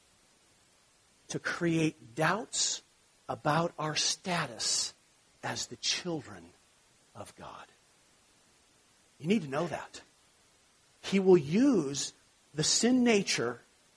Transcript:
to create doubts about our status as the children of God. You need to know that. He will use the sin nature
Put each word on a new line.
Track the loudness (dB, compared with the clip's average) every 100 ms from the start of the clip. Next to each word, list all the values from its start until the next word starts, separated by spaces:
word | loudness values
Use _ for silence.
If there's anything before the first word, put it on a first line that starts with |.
| _ _ _ _ _ _ _ _ _ _ _ _ _
to | -8
create | -6 -2 0 2 0 -2 -12
doubts | -2 0 0 -4 -4 -2 -4 -12 _ _ _ -10
about | -4 0 0 0 -4
our | -4 -2
status | -2 -4 -4 -4 -4 -6 -4 -2 -4 -10 _ _ _ _
as | -10 -8 -10
the | -8
children | -6 -4 -4 -8 -8 -18 -20 -20 _ _ _ _ _ -18
of | -18
God. | -16 -18 -18 -20 _ _ _ _ _ _ _ _ _ _ _ _ _ _ _
You | 0
need | 0
to | 0
know | -4 -4
that. | -6 -10 -18 -20 _ _ _ _ _ _ _ _ _
He | -2 2
will | 8 6
use | 6 2 4 4 0 -4 -8 -12 _ _ _
the | -4
sin | 0 2 4 4
nature | 4 4 2 -2 -2 -6 -14 _ _